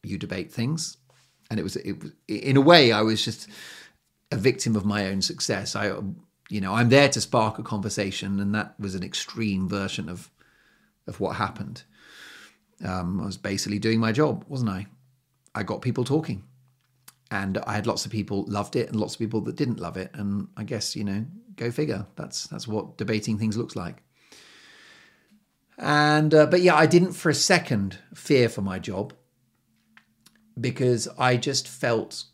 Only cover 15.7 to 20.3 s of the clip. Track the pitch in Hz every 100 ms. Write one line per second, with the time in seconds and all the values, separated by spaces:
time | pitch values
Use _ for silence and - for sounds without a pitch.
15.7 | 107 127 113 123 147 156 101 - _ _
16.7 | _ _ _ - _ _ 104 98 95 -
17.7 | 104 110 - - 110 98 101 101 101 104
18.7 | 131 113 110 101 - 110 110 - - 139
19.7 | 101 85 87 90 - 101